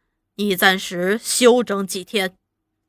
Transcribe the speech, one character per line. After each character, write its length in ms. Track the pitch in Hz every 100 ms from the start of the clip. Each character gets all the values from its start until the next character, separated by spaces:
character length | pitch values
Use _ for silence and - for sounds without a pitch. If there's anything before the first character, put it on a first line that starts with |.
| _ _ _ -
：“你 200 | 208 208
暂 220 | 202 190
时 420 | - 175 160 220
休 400 | - - 240 247
整 240 | 233 202 196
几 160 | 190
天， 320 | 180 214 185 _ _ _ _ _